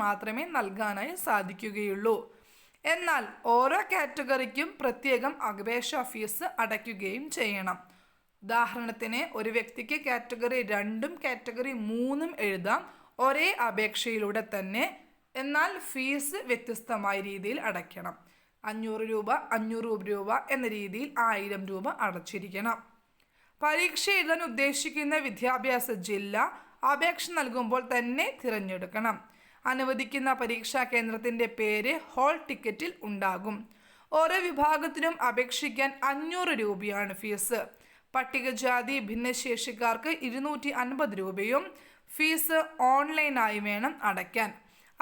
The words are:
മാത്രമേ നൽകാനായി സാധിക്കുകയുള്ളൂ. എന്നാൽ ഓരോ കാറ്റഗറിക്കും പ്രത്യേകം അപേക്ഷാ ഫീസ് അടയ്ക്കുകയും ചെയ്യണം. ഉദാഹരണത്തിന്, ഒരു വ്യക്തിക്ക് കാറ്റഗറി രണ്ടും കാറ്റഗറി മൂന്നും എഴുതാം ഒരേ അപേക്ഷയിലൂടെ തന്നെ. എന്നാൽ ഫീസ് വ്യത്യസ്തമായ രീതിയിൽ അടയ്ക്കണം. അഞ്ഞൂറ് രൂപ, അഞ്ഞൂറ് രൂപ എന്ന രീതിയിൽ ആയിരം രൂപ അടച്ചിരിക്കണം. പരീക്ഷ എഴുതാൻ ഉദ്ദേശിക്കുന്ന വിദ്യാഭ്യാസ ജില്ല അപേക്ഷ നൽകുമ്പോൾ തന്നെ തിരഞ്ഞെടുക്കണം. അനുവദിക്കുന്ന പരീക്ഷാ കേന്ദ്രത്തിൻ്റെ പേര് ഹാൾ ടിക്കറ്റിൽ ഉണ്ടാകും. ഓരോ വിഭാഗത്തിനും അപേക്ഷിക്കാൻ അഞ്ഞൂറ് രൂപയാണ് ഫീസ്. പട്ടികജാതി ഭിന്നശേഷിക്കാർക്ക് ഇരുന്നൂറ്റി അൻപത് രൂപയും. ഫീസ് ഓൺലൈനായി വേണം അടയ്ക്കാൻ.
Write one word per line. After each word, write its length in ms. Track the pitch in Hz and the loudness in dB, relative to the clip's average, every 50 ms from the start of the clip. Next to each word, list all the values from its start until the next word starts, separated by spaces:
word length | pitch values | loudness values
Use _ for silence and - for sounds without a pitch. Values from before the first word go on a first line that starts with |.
| 214 | 2
മാത്രമേ 400 | 208 208 202 214 214 214 254 330 359 320 | 2 0 0 -2 -4 -4 -4 -4 -2 0
നൽകാനായി 580 | 269 208 196 190 208 214 208 202 196 220 302 359 359 - | 0 0 0 -2 -2 -2 -2 -2 -2 -4 -6 -6 -4 0
സാധിക്കുകയുള്ളൂ. 920 | 320 220 202 190 185 202 - 226 214 202 214 208 202 190 196 208 226 220 - - - - - - _ - - - _ _ _ - | 2 2 2 2 0 -6 -6 -6 -6 -4 -2 0 0 0 2 4 4 4 4 0 -6 -16 -20 -20 _ -20 -20 -20 _ _ _ 0
എന്നാൽ 400 | 294 330 349 359 339 311 269 220 202 - - - 233 233 | 0 0 2 2 2 2 2 0 -2 -8 -2 2 6 6
ഓരോ 240 | 240 254 269 320 403 415 - | 8 8 6 6 4 2 2
കാറ്റഗറിക്കും 760 | 370 370 294 285 - 294 269 247 269 262 262 - - 269 311 - - - | 2 2 2 0 -2 -2 0 2 2 2 2 0 -2 -2 -2 -2 -2 -2
പ്രത്യേകം 520 | 277 247 233 - - 269 254 233 247 285 311 - - 214 | 0 0 0 0 2 2 2 4 2 0 -2 -2 -4 -4
അപേക്ഷാ 540 | 202 196 202 233 233 247 240 - 302 277 240 247 | -4 -4 -2 -2 -2 -2 -2 -2 -2 -2 -2 -4
ഫീസ് 340 | - 220 214 208 - - 339 370 - - | -4 -6 -4 -4 -4 -4 -4 -4 0 0
അടയ്ക്കുകയും 640 | 226 214 220 214 214 233 220 185 202 190 202 247 294 302 - | 0 0 0 -2 -4 -6 -8 -4 -4 -4 -4 -4 -6 -6 -2
ചെയ്യണം. 420 | - 240 208 202 196 185 185 185 185 - - - - _ _ _ _ _ _ _ _ | 0 0 0 0 -2 -2 -2 -4 -4 -6 -20 -20 -20 _ _ _ _ _ _ _ _
ഉദാഹരണത്തിന്, 800 | 202 196 226 233 233 240 247 247 233 226 220 - 233 220 226 254 330 330 - 220 | -4 0 2 2 2 2 0 -6 -6 -6 -6 -4 -4 -2 -2 -2 -2 -4 -4 -4
ഒരു 120 | 214 226 220 | -2 0 0
വ്യക്തിക്ക് 400 | 233 220 220 - - 226 214 294 302 294 | 0 0 -2 -6 -8 -4 -2 -2 -2 0
കാറ്റഗറി 540 | 277 247 233 233 240 240 226 233 240 262 254 233 196 214 | 0 0 0 -2 -4 -6 -2 -2 0 0 0 0 0 0
രണ്ടും 380 | 202 202 208 220 220 254 311 349 - - | 0 0 -2 -2 -2 -4 -4 -4 -4 -4
കാറ്റഗറി 480 | 269 247 220 - 247 226 240 254 269 262 226 214 214 | -4 -4 -4 -6 -8 -6 -4 -4 -4 -4 -4 -4 -2
മൂന്നും 440 | 226 233 247 262 277 294 320 330 - - 214 | 0 0 0 0 0 0 -2 -4 -4 -2 -2
എഴുതാം 360 | 202 190 180 175 196 240 339 - - - - - - _ - 247 | 0 0 0 0 0 0 0 0 -4 -18 -20 -20 -10 _ 2 2
ഒരേ 200 | 269 277 302 320 370 403 - 240 | 4 4 4 4 2 2 2 0
അപേക്ഷയിലൂടെ 760 | 226 - 220 214 214 214 - - 240 226 214 208 202 202 226 214 - - | 0 2 2 0 0 0 -2 -2 -2 0 0 0 0 -2 -2 -2 -4 -4
തന്നെ. 300 | 196 190 190 196 233 302 - - - - - _ _ _ _ - 254 | -6 -4 -2 -2 -2 -2 -2 -4 -8 -18 -20 _ _ _ _ -8 -6
എന്നാൽ 280 | 262 285 294 302 330 381 392 359 - - | -4 0 2 2 2 2 0 -4 -8 -6
ഫീസ് 480 | - 269 262 269 285 285 285 - 370 403 - 254 | -4 -2 0 0 0 0 -2 -4 -4 -4 -2 -2
വ്യത്യസ്തമായ 680 | 240 233 240 - 226 226 - - 233 208 202 196 196 196 190 202 | -2 -2 -2 -6 -8 -8 -6 -4 -4 -2 0 0 0 0 -2 -4
രീതിയിൽ 300 | 196 196 180 202 262 320 - 220 | -6 -6 -4 -4 -4 -2 -2 -2
അടയ്ക്കണം. 480 | 185 180 165 - - 185 175 175 175 - - _ _ _ _ _ _ _ - 214 | -2 -4 -6 -10 -14 -12 -12 -12 -12 -14 -18 _ _ _ _ _ _ _ -8 -8
അഞ്ഞൂറ് 340 | 214 220 220 220 220 220 220 220 | -6 -6 -4 -4 -4 -4 -2 -2
രൂപ, 180 | 220 214 214 214 262 - - - 233 | -2 0 0 2 0 0 0 0 0
അഞ്ഞൂറ് 320 | 226 220 220 226 226 220 233 220 202 185 202 | 0 0 0 -2 -2 -2 -2 -2 -2 -2 -2
രൂപ 200 | 208 202 196 208 226 - - - 277 | -2 -2 0 0 0 0 0 0 -2
എന്ന 120 | 262 247 226 214 208 | 0 0 -2 -2 -4
രീതിയിൽ 300 | 202 196 185 226 277 294 - - 233 226 | -6 -6 -6 -6 -6 -4 0 2 4 4
ആയിരം 340 | 214 202 202 202 202 196 196 190 | 4 2 0 -2 -4 -4 -4 -6
രൂപ 180 | 196 185 202 285 - - 226 | -6 -4 -4 -4 -2 0 0
അടച്ചിരിക്കണം. 720 | 196 180 175 175 - - 196 190 190 185 196 220 233 226 226 - - _ _ _ _ _ _ _ _ _ _ _ _ _ - 302 | 0 0 -2 -8 -8 -8 -8 -8 -6 -6 -2 0 0 -2 -2 -6 -16 _ _ _ _ _ _ _ _ _ _ _ _ _ 0 2
പരീക്ഷ 400 | 302 311 330 359 349 311 - - 403 403 381 | 4 4 4 4 2 2 0 2 4 4 4
എഴുതാൻ 220 | 330 311 330 330 339 285 | 4 4 2 2 0 -2
ഉദ്ദേശിക്കുന്ന 680 | 226 254 277 285 277 277 - 320 - 302 294 285 311 311 269 | 0 2 2 2 2 0 -2 -2 -2 -2 0 2 2 2 0
വിദ്യാഭ്യാസ 600 | 262 196 - 247 247 254 247 - 269 247 240 247 - 226 185 180 214 | 0 -4 0 2 2 2 2 2 2 2 2 2 0 -4 -4 -2 -2
ജില്ല 280 | 208 196 202 202 202 214 269 370 - - - - - - - 269 | -2 -2 -2 0 2 2 2 2 0 -6 -18 -20 -6 0 2 4
അപേക്ഷ 380 | 285 269 330 339 339 339 - 330 349 320 | 4 4 4 2 2 0 -4 -4 -2 -2
നൽകുമ്പോൾ 440 | 277 247 226 254 240 220 247 254 247 247 | -2 0 0 -2 0 2 0 0 0 0
തന്നെ 340 | 247 240 233 240 254 285 359 523 508 - | 0 0 0 0 0 0 0 0 -2 -4
തിരഞ്ഞെടുക്കണം. 760 | - 240 220 214 196 185 185 180 185 180 - 214 226 226 202 160 - - - _ - - - - - 254 | -4 -2 -2 -2 -2 -4 -6 -6 -6 -6 -4 0 0 0 0 -2 -6 -18 -20 _ -20 -20 -12 -4 -2 0
അനുവദിക്കുന്ന 600 | 254 262 262 262 262 226 262 - - 277 262 269 262 254 | 0 2 2 0 0 0 -2 -2 -2 0 2 2 2 2
പരീക്ഷാ 420 | 247 226 233 226 220 - - 262 247 247 | 2 -2 -2 -2 -4 -2 0 0 2 2
കേന്ദ്രത്തിൻ്റെ 560 | 262 240 226 226 220 220 226 240 233 226 233 226 226 - | 2 0 2 0 -2 -2 -2 0 2 2 0 0 0 0
പേര് 360 | 220 214 214 214 208 262 320 311 - - | 0 2 2 2 2 0 0 -2 -4 -4
ഹാൾ 220 | - 247 262 294 330 320 - - | 0 2 4 4 4 2 -2 -8
ടിക്കറ്റിൽ 440 | 277 - - 220 214 - 302 349 359 - - 208 | -8 -6 -4 -6 -4 -4 -6 -8 -8 -8 -8 -6
ഉണ്ടാകും. 480 | 202 196 196 190 185 185 196 214 208 208 226 - - _ _ - - - - - | -4 -2 0 0 -2 -2 -4 -6 -8 -8 -10 -14 -20 _ _ -20 -20 -20 -6 0
ഓരോ 240 | 302 311 320 320 359 381 359 359 | 4 4 4 6 4 2 0 0
വിഭാഗത്തിനും 680 | 285 277 294 302 311 294 311 320 311 311 311 330 339 330 254 247 | 2 4 4 4 4 4 2 -2 -2 0 0 0 2 2 0 2
അപേക്ഷിക്കാൻ 640 | 214 240 254 247 - - 302 277 220 262 269 269 269 - - 277 | 2 2 0 0 0 -2 -2 -2 0 2 0 0 0 0 0 0
അഞ്ഞൂറ് 440 | 277 285 311 330 349 359 359 349 302 220 | 0 0 -2 -4 -2 0 0 0 2 2
രൂപയാണ് 520 | 220 208 202 180 208 208 202 202 208 196 190 - | 0 0 -2 -2 -4 -4 -2 -2 -2 -4 -4 -6
ഫീസ്. 400 | - 214 208 202 - - 240 214 - - - - - - - - _ _ - | -4 -4 -2 -2 -2 0 0 -2 -2 -4 -10 -20 -20 -20 -20 -20 _ _ -2
പട്ടികജാതി 840 | 262 254 254 269 269 247 262 240 208 262 247 247 247 240 254 277 269 214 202 | -2 0 0 -2 -2 0 -2 -2 0 2 2 2 2 2 0 -2 -2 -2 -2
ഭിന്നശേഷിക്കാർക്ക് 1040 | 220 233 240 254 247 247 - 262 233 226 - 269 220 208 240 233 226 226 - 311 330 320 262 247 | -4 -2 -2 -2 -2 -2 0 -2 -2 -2 -2 -4 -2 0 2 2 2 2 0 -2 -2 -2 -2 -4
ഇരുന്നൂറ്റി 420 | 226 269 277 302 294 269 - 285 - 247 | -4 -2 -2 -2 -4 -2 -2 -2 -2 -2
അൻപത് 340 | 247 247 269 262 302 233 196 190 | -2 -2 0 0 0 0 0 -2
രൂപയും. 420 | 190 190 185 196 202 220 254 294 381 370 - - - - - - _ - - | -4 -4 -2 -2 0 2 2 2 0 -2 -12 -18 -20 -20 -20 -20 _ -8 -2
ഫീസ് 420 | - 311 311 320 320 320 330 320 320 311 320 - - 247 254 | 0 2 2 2 2 2 2 4 2 2 2 0 2 4 6
ഓൺലൈനായി 680 | 262 277 294 311 311 311 302 294 269 247 220 214 208 208 208 | 6 6 4 2 2 0 2 2 2 2 2 2 2 0 -2
വേണം 260 | 208 202 208 233 294 - - - 208 | -2 -2 0 0 -2 -2 0 0 0
അടയ്ക്കാൻ. 420 | 190 185 185 - - 226 220 208 - - - _ _ _ - - _ - | 0 0 -4 -4 0 0 0 0 -2 -10 -20 _ _ _ -20 -10 _ 0